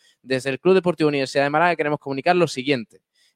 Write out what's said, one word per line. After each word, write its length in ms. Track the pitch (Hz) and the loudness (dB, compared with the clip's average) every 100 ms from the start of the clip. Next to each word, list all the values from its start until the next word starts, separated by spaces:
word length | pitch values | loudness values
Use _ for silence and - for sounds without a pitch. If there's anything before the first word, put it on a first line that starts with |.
| _ _ | _ _
desde 260 | 123 131 135 | -6 -6 -4
el 100 | 131 | -2
Club 140 | 180 190 | 2 2
Deportivo 320 | 175 160 151 | 2 0 0
Universidad 360 | 143 131 143 | 0 -2 0
de 60 | 139 | 0
Málaga 240 | 151 175 160 | 2 2 0
queremos 240 | 147 151 | -2 -4
comunicar 360 | 139 135 170 180 | -6 -4 0 2
lo 120 | 160 | 2
siguiente". 540 | 135 131 131 107 _ _ _ _ | -2 -2 -2 -4 _ _ _ _